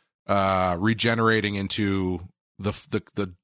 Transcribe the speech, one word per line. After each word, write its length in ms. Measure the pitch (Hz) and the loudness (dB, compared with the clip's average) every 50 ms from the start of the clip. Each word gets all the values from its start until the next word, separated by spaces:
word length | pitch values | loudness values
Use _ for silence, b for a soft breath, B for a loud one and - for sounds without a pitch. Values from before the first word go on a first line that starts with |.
| _ _ _ _ _ - | _ _ _ _ _ -2
uh, 480 | 101 98 98 95 95 92 92 92 87 85 | 0 2 2 2 2 2 2 0 0 0
regenerating 760 | 95 110 113 104 110 117 113 113 113 110 110 110 104 104 101 | 0 0 0 2 2 0 2 2 2 4 4 2 2 0 -2
into 680 | 101 98 95 - - 107 98 98 95 92 92 92 87 87 95 _ _ _ _ _ - | -4 -4 -4 -2 0 0 0 0 0 0 -2 -2 -4 -6 -12 _ _ _ _ _ -8
the, 120 | 92 104 - - - - | -6 -6 -6 -6 -6 -6
the, 120 | - 107 - - - | -6 -6 -6 -6 -6
the 180 | - 101 92 87 - | -6 -6 -6 -6 -6